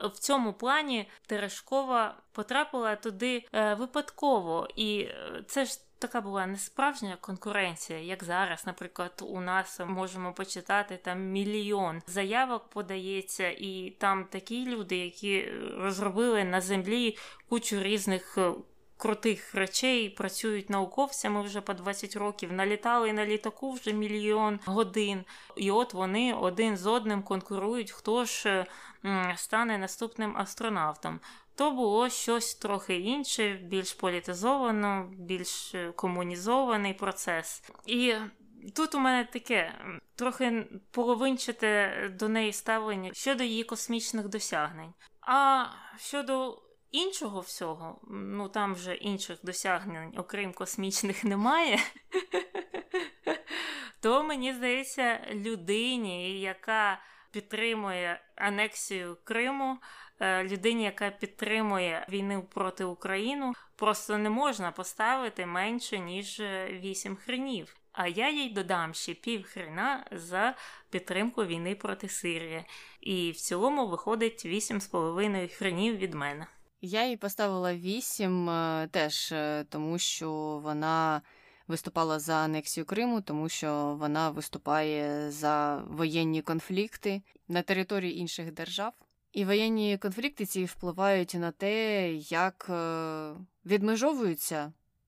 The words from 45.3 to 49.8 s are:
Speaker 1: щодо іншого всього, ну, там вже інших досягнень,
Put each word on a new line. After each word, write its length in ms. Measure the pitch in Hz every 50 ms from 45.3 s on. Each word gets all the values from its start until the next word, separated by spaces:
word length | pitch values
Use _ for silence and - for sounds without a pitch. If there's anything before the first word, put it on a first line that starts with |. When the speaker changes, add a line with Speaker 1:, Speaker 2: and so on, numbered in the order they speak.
| 254 269 277 269 269 262 247 - - - - - - 220
Speaker 1:
щодо 600 | - - - 285 277 240 269 262 262 254 - - - - _ _ _ _
іншого 500 | - 285 359 381 381 - 302 214 202 190
всього, 600 | 170 - - - 180 165 160 170 165 165 - - - -
ну, 380 | 196 196 196 196 196 202 202 190
там 260 | - 220 208 196 190
вже 200 | 175 180 185 175
інших 440 | - - 202 202 190 - - 175 - -
досягнень, 720 | 175 180 - - 196 180 170